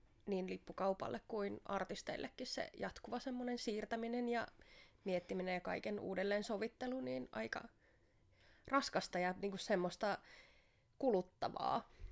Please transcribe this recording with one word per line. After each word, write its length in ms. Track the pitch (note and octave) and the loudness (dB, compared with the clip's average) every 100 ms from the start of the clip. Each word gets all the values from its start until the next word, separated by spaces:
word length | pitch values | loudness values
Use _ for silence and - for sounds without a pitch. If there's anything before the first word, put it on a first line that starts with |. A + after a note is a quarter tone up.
| - - - | -20 -12 -2
niin 220 | F#3+ F#3 | 0 0
lippukaupalle 680 | F#3 - - F#3+ F#3+ A#3 A#3+ - | -6 -8 0 2 2 -2 -4 -4
kuin 320 | G#3+ G3+ G#3 | -2 -2 -4
artisteillekin 840 | - G3 F#3 G3+ - - - - B3 | -2 -2 -2 -4 -4 -4 -6 -6 -6
se 240 | - - - | -2 -4 -4
jatkuva 400 | F#3+ - - A#3+ | -6 -6 -6 -4
semmonen 380 | C4+ B3 B3 A#3+ | -4 -2 -2 -2
siirtäminen 680 | - G#3+ A3 A3+ A#3 A#3+ A#3+ | 0 -2 -2 -2 0 0 2
ja 180 | A#3 G#3+ - - - - - | 0 -2 -8 -20 -20 -20 -6
miettiminen 500 | G3 F3+ - F#3+ F#3 | 0 0 0 -2 0
ja 60 | F3+ | 0
kaiken 400 | F3+ G3+ G#3+ G#3 | 0 -2 -2 -2
uudelleen 440 | F#3+ F#3 G3+ G#3 | -2 0 2 2
sovittelu, 560 | G#3 G3 A3+ - B3+ C4 | 2 0 -2 -2 -4 -2
niin 280 | B3+ B3+ B3 | -2 -2 -2
aika 360 | A3+ A3+ - - _ - - _ _ - - - - - | -4 -2 -4 -6 _ -20 -20 _ _ -20 -20 -20 -18 2
raskasta 500 | C4+ - - - F3+ | 2 4 0 0 2
ja 160 | F3+ F#3 | 2 2
niin 80 | G3+ | -2
kun 60 | G3 | -2
semmoista 600 | - F#3 F3+ - G#3 F#3 - - - - _ _ _ - | 2 4 4 2 0 0 -4 -20 -20 -20 _ _ _ 2
kuluttavaa. 920 | C4 F#3 - - - - - A#3 - - - | 6 6 2 -2 -2 2 2 2 0 -14 -12